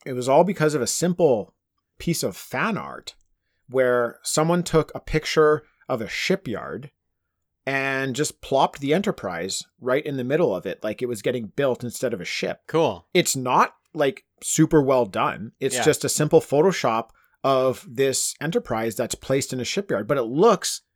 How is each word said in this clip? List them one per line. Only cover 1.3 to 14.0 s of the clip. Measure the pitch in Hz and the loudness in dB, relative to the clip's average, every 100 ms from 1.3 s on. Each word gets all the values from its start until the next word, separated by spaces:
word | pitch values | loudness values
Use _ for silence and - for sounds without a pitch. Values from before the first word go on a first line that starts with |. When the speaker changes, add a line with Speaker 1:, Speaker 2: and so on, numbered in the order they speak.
| 113 92 _ _ _ _ _ | 2 -2 _ _ _ _ _
Speaker 1:
piece | - 165 | -4 -4
of | 127 90 | -4 -8
fan | - 127 185 185 | -8 -4 -4 -4
art | 71 64 - - _ _ _ _ - | -8 -12 -16 -20 _ _ _ _ -4
where | 127 127 123 120 - | 2 4 4 0 -4
someone | - - 156 175 | -4 0 2 2
took | 170 160 - | 2 0 0
a | 127 | -4
picture | - 156 - - 151 151 - _ - | -4 -4 0 4 4 4 -2 _ -6
of | 131 | -4
a | 107 | -4
shipyard | - - 190 - 98 69 82 143 _ _ _ _ _ _ _ - | -4 -2 -2 -2 -8 -8 -10 -12 _ _ _ _ _ _ _ -6
and | 135 135 135 135 | -4 -2 -2 -4
just | 123 151 - | -4 -6 -6
plopped | - 135 165 - | -2 2 2 0
the | 139 | -2
Enterprise | 160 208 - 101 87 92 - - _ | 0 0 -4 -6 -6 -6 -8 -10 _
right | 120 131 | -2 -2
in | 151 135 | -2 -6
the | |
middle | 123 151 156 | -2 0 0
of | 92 92 | -2 -6
it, | 85 | -6
like | 107 107 | -6 -6
it | 123 | -6
was | 113 | -4
getting | 135 123 107 | -4 -4 -6
built | - 139 120 | -2 0 -2
instead | 120 - 127 | -6 -6 -4
of | 110 | -4
a | 85 | -6
ship. | - - - - | -6 -4 -6 -4
Speaker 2:
Cool. | 156 151 90 - | 0 0 0 -2
Speaker 1:
It's | 185 160 | 0 0
not, | 135 123 139 226 - _ | -2 0 2 2 -2 _
like, | 156 | 0